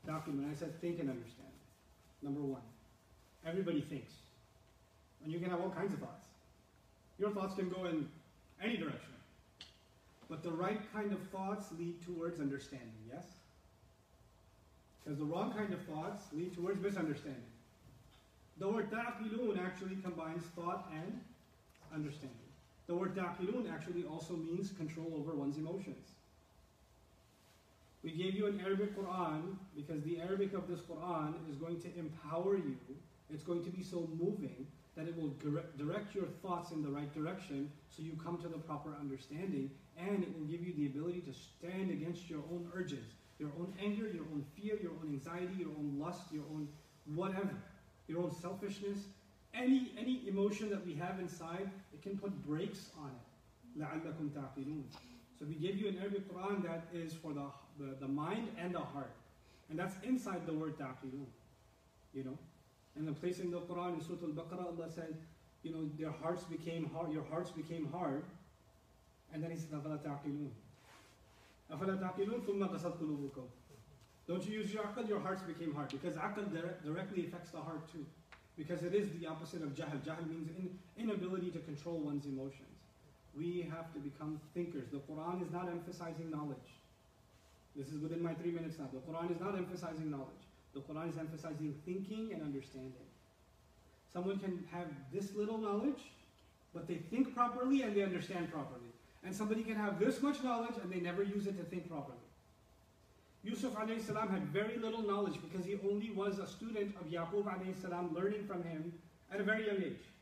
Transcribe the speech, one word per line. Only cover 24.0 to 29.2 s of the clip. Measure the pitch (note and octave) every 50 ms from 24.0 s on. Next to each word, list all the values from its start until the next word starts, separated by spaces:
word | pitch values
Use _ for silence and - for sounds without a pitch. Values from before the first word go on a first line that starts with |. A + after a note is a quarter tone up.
| E3
also | D3 D#3 E3 D#3+ - F3+
means | E3 D#3+ E3 E3+ G3 G3+ -
control | - - D#3 D3 - D#3+ D#3+ E3 D#3+ D3+
over | C#3 D#3 D#3
one's | C#3+ C#3 C#3 D3 D#3
emotions. | D#3 E3 F3+ G3 - - - - - - - - - - - - - - - - - - - - - - - - - - - - - - - - - - - - - - - - - - - - -
We | E3 D#3
gave | E3 F#3 F#3+ F#3+
you | G3+ G#3
an | G3+ G3+ - F3+
Arabic | F#3+ G3 G3 G#3 G3+ - G3
Quran | F#3+ F3+ F3+ F3+